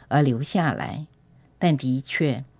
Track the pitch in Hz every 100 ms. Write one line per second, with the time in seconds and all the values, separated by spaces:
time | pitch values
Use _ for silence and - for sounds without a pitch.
0 | - 143 139 117 143 190 156 - - -
1 | 156 _ _ _ _ - 180 143 131 131
2 | - - 156 123 135 _